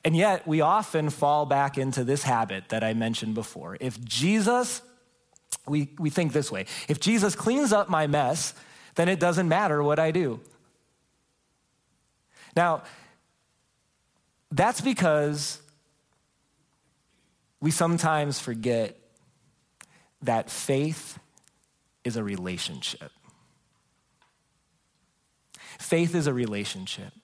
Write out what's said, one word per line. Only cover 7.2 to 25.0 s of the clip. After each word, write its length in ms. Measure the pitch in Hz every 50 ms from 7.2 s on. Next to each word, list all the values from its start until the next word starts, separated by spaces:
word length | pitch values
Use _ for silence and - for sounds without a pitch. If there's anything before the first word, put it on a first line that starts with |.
| 196 208 -
cleans 380 | - - 220 247 277 294 226 214
up 160 | 202 196 -
my 180 | 180 156 156
mess, 460 | 147 143 147 139 123 151 156 - - - - - - - - - - _
then 140 | - 170 175
it 100 | 190 165
doesn't 300 | - 175 165 175 185 165
matter 340 | 160 185 214 185 151 147 147
what 160 | 147 151 151
I 120 | 160 160
do." 280 | 156 185 175 135 113 113 - - - _ _ _ _ _ _ _ _ _ _ _ _ _ _ _ _ _ _ _ _ _ _ _ _ _ _ _ _ _ _ _ _ _ _ _ _ - - - -
Now, 280 | 170 175 175 160 - - - - - - - _ _ _ _ _ _ _ _ _ _ _ _ _ _ _ _ _ _ _ _ _ _ _ _ _ _ _ _
that's 300 | 151 135 185 226 254 -
because 800 | - 269 247 - 185 165 151 151 147 147 147 147 143 - - - - _ _ _ _ _ _ _ _ _ _ _ _ _ _ _ _ _ _ _ _ _ _ _ _ _ _ _ _ _ _ _ _ _ _ _ _ _ _ _
we 120 | 139 156
sometimes 680 | 156 - 175 165 170 165 165 165 160 151 147 143 139 -
forget 580 | - - - 117 110 123 120 117 110 101 - - _ _ _ _ _ _ _ _ _ _ _ _ _ _ _ _ - _ _ _ _ _ _ _
that 280 | - 123 117 117 - -
faith 720 | - - - - 139 135 147 156 160 - - - - - _ _ _ _ _ _ _ _ _ _ _ _ _ _ _ _ _
is 120 | 127 110
a 80 | 113 107
relationship. 880 | 101 101 92 90 90 90 85 - - 82 65 - - - - - - _ _ _ - _ _ _ _ _ _ _ _ _ _ _ _ _ _ _ _ _ _ _ _ _ _ _ _ _ _ _ _ _ _ _ _ _ _